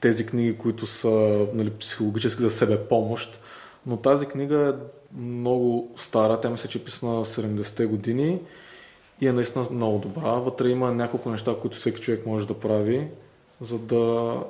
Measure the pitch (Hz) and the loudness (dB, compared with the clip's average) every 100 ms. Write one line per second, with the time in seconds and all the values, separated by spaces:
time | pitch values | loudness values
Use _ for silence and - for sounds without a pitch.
0 | 120 110 110 120 117 110 117 110 110 - | 2 2 0 0 0 0 -2 -2 -4 -2
1 | 117 110 107 104 101 110 107 107 - - | 2 4 6 4 2 0 -2 -4 -6 -2
2 | 107 107 113 110 113 - 107 104 - 117 | -2 0 0 2 2 2 0 0 2 0
3 | 107 113 - - - - - - 131 117 | 0 -4 -8 -14 -20 -20 -20 -14 -8 0
4 | 131 143 143 135 143 147 143 131 - - | 2 2 2 -4 0 2 2 0 -6 -18
5 | - 131 120 123 123 127 123 117 117 - | -18 -10 -8 -2 2 4 4 2 -2 -8
6 | - 117 107 113 120 117 - - - - | -2 4 4 4 0 -2 -4 -6 -8 -6
7 | 120 113 110 - 110 104 104 - 113 107 | -2 -2 -2 -2 -2 -2 -2 0 0 0
8 | 113 123 151 180 - - - - - - | 0 0 0 0 -6 -18 -20 -20 -20 -20
9 | - - 135 123 117 135 123 123 113 104 | -20 -2 2 2 0 -2 -2 0 2 2
10 | 98 104 131 120 127 127 123 127 127 120 | -2 -4 0 0 0 0 2 2 2 0
11 | 120 120 123 110 107 110 120 - 120 110 | 0 -2 -4 -4 -2 -2 -4 -4 -4 -2
12 | - 110 110 110 104 104 110 107 104 127 | -2 -2 0 -2 -2 -2 0 2 2 0
13 | 156 - - - _ - 113 117 113 117 | -2 -10 -20 -20 _ -16 -8 -6 0 2
14 | 117 117 117 123 - | 2 2 0 -2 -6